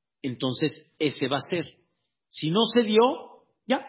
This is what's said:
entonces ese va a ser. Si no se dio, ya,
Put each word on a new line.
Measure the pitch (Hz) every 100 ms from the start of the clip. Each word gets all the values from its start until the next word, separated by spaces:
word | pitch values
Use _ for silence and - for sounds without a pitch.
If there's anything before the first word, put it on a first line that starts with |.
| _ _
entonces | 127 117 131 120 117 - - _
ese | 151 - 127
va | 139
a | -
ser. | 175 - - _ _ _ _ _
Si | - 151
no | 196 233
se | 240
dio, | 208 214 254 330 - - _ _ -
ya, | 269